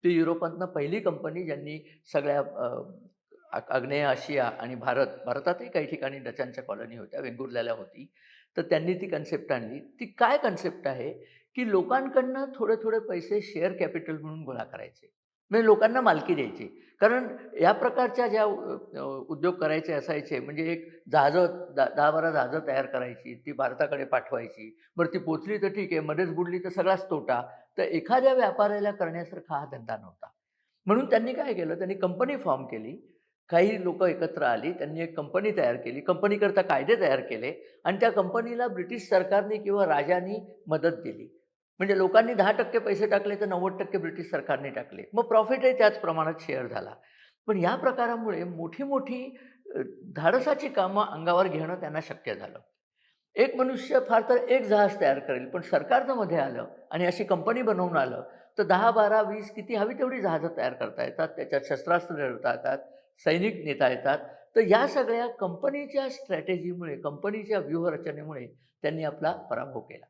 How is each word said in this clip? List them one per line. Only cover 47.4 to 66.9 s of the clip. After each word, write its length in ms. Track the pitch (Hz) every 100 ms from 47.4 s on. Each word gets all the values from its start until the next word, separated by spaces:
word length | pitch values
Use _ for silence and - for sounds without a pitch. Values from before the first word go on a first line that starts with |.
| -
पण 120 | 202
या 180 | 170 247
प्रकारामुळे 680 | 269 254 240 233 226 175
मोठी 380 | 175 165 165 -
मोठी, 560 | 277 269 - 247 262 - - _ 403
अ, 40 | - 127 - - -
धाडसाची 520 | 160 247 262 294 294
कामं 360 | - 190 196
अंगावर 440 | 214 156 165 175 190
घेणं 320 | 156 160 180
त्यांना 180 | 165 151
शक्य 320 | 156 151 -
झालं. 240 | 98 92 - _ _ _ _ _ _ _
एक 200 | - 262
मनुष्य 440 | 254 254 254 - 277 254
फार 140 | 226 226
तर 60 |
एक 280 | 247 247 254
जहाज 380 | 214 208 202 -
तयार 180 | 151 139
करेल, 300 | - 127 127
पण 120 | 175
सरकार 460 | - 160 147 254 269
जर 80 |
मध्ये 240 | 254 196 160
आलं 280 | 135 117 120 - -
आणि 160 | 160 180
अशी 180 | 175
कंपनी 380 | 208 180 180 233
बनवून 340 | 226 190 180 165
आलं, 260 | 131 120 - - - -
तर 40 |
दहा, 280 | 180 185 226
बारा, 320 | 226 208 214
वीस 320 | 202 208 202
किती 200 | - -
हवी 200 | 226 214
तेवढी 260 | 262 254 254
जहाजं 280 | 196 160 165 170
तयार 160 | 127
करता 320 | 127 113 -
येतात, 240 | 123 - 160
त्याच्यात 320 | - 139 143
शस्त्रास्त्र 640 | - 139 - 170 170 156 135
ठेवता 220 | 117 123
येतात, 280 | 117 - 139 - - _ _
सैनिक 300 | - 165 202 214
नेता 240 | 151 139 131
येतात. 300 | 127 139 151 - - _ 233
तर 40 |
या 260 | 214 214 277
सगळ्या 400 | 285 226 233 240
कंपनीच्या 840 | 233 185 170 277 285 285 277 269
स्ट्रॅटेजीमुळे, 880 | 262 - 170 156 180 170 175 170